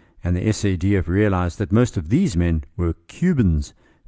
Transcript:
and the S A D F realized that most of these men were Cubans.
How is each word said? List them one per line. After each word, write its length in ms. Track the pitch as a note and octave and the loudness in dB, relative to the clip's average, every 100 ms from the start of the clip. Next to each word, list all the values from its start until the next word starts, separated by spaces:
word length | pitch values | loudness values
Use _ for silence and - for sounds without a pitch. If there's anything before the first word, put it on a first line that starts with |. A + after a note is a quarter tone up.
| _ - | _ -8
and 140 | F2 F2 | -4 0
the 100 | G2+ | 0
S 180 | G#2 | 0
A 120 | G#2 F2+ | -2 0
D 200 | F#2+ G2 | 2 0
F 120 | E2 | 2
realized 500 | F#2 G#2+ F#2+ F2+ - | 2 2 2 -2 -4
that 140 | G#2 | 0
most 240 | A2 B2 G#2 | 2 2 -2
of 120 | D#2 | -2
these 280 | C#3 F#3+ E2+ | 0 0 0
men 260 | F2 D#2+ - - | 0 0 -4 -4
were 180 | F2 - - | -4 -4 -12
Cubans. 680 | - F3 D3 G2 D#2 C#2+ - _ _ | -4 0 2 2 0 -4 -12 _ _